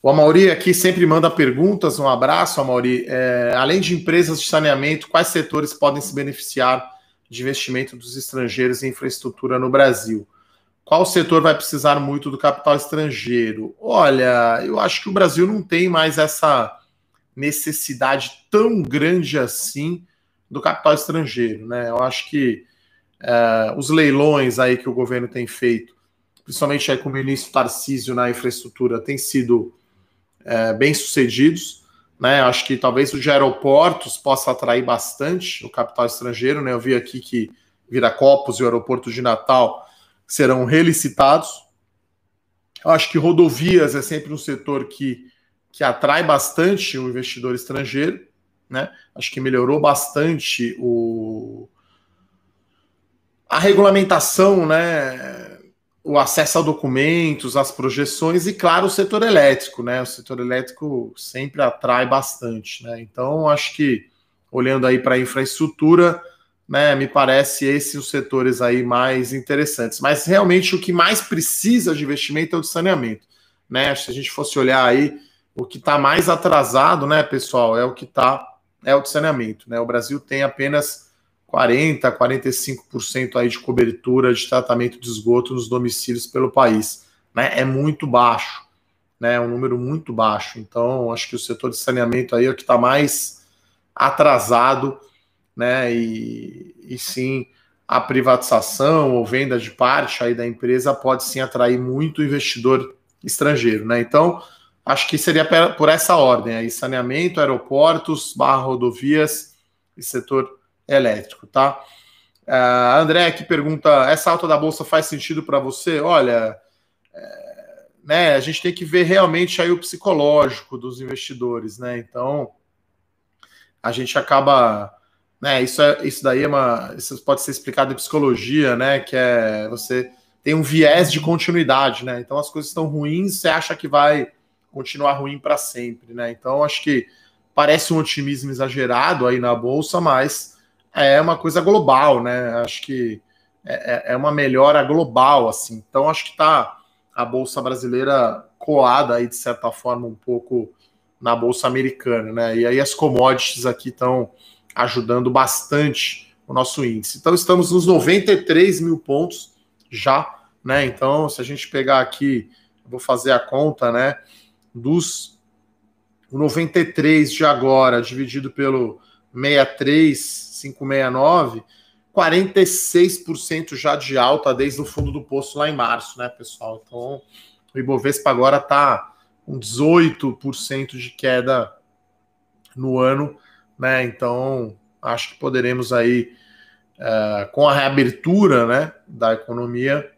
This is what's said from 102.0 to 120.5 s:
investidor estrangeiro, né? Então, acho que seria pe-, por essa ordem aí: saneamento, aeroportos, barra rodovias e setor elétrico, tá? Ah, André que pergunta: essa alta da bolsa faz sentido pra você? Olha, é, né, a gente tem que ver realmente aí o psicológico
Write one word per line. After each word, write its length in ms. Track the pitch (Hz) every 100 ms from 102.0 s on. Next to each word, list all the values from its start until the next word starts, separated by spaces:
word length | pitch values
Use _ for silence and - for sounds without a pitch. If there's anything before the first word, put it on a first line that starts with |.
| 156 156
investidor 720 | 147 143 - 120 120 131 - _ _ _
estrangeiro, 600 | 110 - 147 143 117 107
né? 160 | 107 120
Então, 400 | 120 147 170 175 - _ _ _ -
acho 220 | 139 -
que 100 | 131
seria 260 | - 160
pe-, 300 | 156 165 170 -
por 120 | 151
essa 260 | 160 -
ordem 400 | 175 131 123 110
aí: 160 | 113 117
saneamento, 720 | - 131 131 123 143 175 175
aeroportos, 920 | 143 123 - 139 156 165 - 151 - -
barra 260 | 135 135
rodovias 920 | 135 127 120 110 139 151 151 - - _ _ _ _ -
e 60 |
setor 580 | - 127 - 135 131 - _ _ -
elétrico, 580 | 139 123 104 - - -
tá? 340 | 135 135 135 - _ _ _ _ _
Ah, 540 | - 131 123 123 123 139
André 320 | 160 165 170
que 140 | 165
pergunta: 640 | - 160 147 156 156 143 131
essa 180 | 156 180
alta 200 | 165 165
da 80 | 151
bolsa 280 | 156 156
faz 220 | 156 160 151
sentido 340 | 143 - 156
pra 200 | 151 139
você? 400 | 131 131 180 156
Olha, 560 | 160 165 131 117 110 107 _ _ _ _ _
é, 720 | - - - - - - - _ _
né, 320 | 143 160 170
a 60 | 139
gente 200 | 131 151
tem 120 | 175
que 120 | 170
ver 200 | 165 180
realmente 580 | 170 190 180 165 175 -
aí 80 | 170
o 80 | 175
psicológico 1000 | - 175 202 160 147 151 139